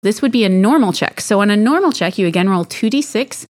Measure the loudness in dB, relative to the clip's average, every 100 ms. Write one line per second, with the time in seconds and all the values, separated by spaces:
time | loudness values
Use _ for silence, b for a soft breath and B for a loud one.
0 | -2 0 0 0 2 2 4 4 2 0
1 | -4 -6 -2 0 2 2 2 2 0 0
2 | -4 -2 -2 0 0 0 -2 -4 -2 -2
3 | -2 -4 -6 -10 -18